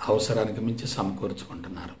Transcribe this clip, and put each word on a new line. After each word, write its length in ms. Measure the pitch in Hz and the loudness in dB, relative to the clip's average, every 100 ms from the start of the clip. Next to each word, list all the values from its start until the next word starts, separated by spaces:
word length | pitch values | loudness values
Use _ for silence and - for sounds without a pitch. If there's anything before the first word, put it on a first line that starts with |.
| - | 4
అవసరానికి 540 | 107 - 113 107 107 | 4 6 2 2 0
మించి 260 | 113 113 - | 0 0 -2
సమకూర్చుకుంటున్నారు, 1080 | - 98 98 98 98 - 87 87 90 87 - | 0 0 -2 -4 -4 -8 -10 -10 -10 -10 -14